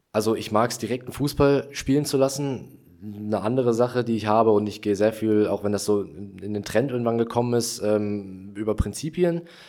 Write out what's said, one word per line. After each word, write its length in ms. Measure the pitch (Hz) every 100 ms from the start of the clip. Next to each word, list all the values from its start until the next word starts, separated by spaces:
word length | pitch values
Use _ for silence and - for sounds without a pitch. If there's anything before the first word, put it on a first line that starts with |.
| _
Also 240 | 107 107 104
ich 160 | 107
mag's, 260 | 107 123 -
direkten 340 | 107 127 -
Fußball 560 | - 143 - 143 139 -
spielen 340 | - - 139 147
zu 120 | 139
lassen. 600 | 135 135 143 120 - - - 85
Eine 400 | 101 104 104 107
andere 320 | 98 131 120
Sache, 300 | 113 123 123
die 120 | 117 113
ich 120 | 107
habe, 240 | 110 113
und 160 | 104 104
ich 160 | -
gehe 120 | 104 98
sehr 180 | 107
viel, 340 | 110 110 107 104
auch 160 | 98
wenn 80 | 104
das 120 | 101
so 200 | - 104
in, 340 | 90 78 101 98
in 140 | 101
den 100 | 104
Trend 280 | 101 107 139
irgendwann 260 | 123 117 117
gekommen 360 | 117 120 120
ist, 280 | 120 117 -
ähm, 720 | 104 107 104 104 98 92 98 104
über 200 | 107 104
Prinzipien. 640 | 107 98 - - 175 170 170 -